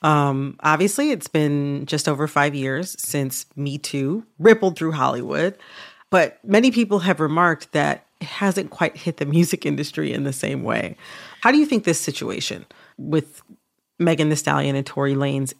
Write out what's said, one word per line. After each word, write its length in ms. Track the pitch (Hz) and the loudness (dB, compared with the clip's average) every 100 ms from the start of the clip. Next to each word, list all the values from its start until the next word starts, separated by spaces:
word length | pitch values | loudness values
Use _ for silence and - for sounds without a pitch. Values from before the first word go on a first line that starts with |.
Um, 540 | 156 147 143 135 139 - | 2 4 2 0 -4 -2
obviously, 500 | 151 156 196 208 294 | 0 2 2 2 0
it's 160 | 226 - | -2 -2
been 600 | 160 151 147 143 143 139 | 0 2 0 -2 -4 -4
just 200 | 156 - | -2 -2
over 220 | 143 151 | -2 0
five 260 | - 143 | 2 0
years 400 | 143 135 135 185 - | 0 -4 -4 -8 -10
since 480 | - 147 135 131 - - | -6 -2 -2 -6 -12 -6
Me 220 | 143 139 | -6 -6
Too 480 | - 139 135 202 - _ | -6 -4 -2 -2 -6 _
rippled 380 | 180 220 190 165 | 6 6 4 0
through 160 | 160 | -4
Hollywood, 640 | 156 131 120 123 147 170 196 - - - - _ | 0 0 0 -2 0 -2 -2 -18 -20 -20 -20 _
but 280 | 185 151 - | 2 2 0
many 260 | - 202 254 | 2 4 4
people 300 | 233 214 202 | 2 2 2
have 180 | 175 156 | 2 2
remarked 540 | 156 160 175 156 - | 2 4 2 2 -2
that 320 | 156 104 - _ _ | 0 0 -2 _ _
it 60 | 156 | -14
hasn't 440 | - 202 185 165 | -2 -2 -2 -4
quite 260 | - 165 - | -2 -2 -2
hit 200 | - 156 | -8 -4
the 100 | 143 | 0
music 400 | 156 175 185 151 | 2 2 2 -2
industry 460 | 143 143 - 151 | -4 -4 -4 -4
in 120 | - | -4
the 80 | 139 | -4
same 300 | 131 - 139 | -4 -4 -4
way. 320 | - 117 - - - - - - | -2 -2 -4 -10 -18 -20 -20 0
How 100 | 233 | 4
do 80 | 294 | 4
you 80 | 302 | 4
think 180 | 233 | 2
this 160 | 180 160 | 2 -2
situation 640 | - 143 - - - - - - - - | -2 -6 -6 -6 -8 -10 -14 -20 -20 -16
with 440 | 147 156 - - _ - _ _ _ _ | -4 -2 -4 -14 _ -20 _ _ _ _
Megan 300 | 170 160 151 | 0 2 0
Thee 80 | 151 | 0
Stallion 400 | - 143 143 139 | 0 0 0 -2
and 80 | |
Tory 300 | 139 - 139 | -4 -4 -2
Lanez 400 | 139 139 139 135 - | 0 -2 -2 -4 -2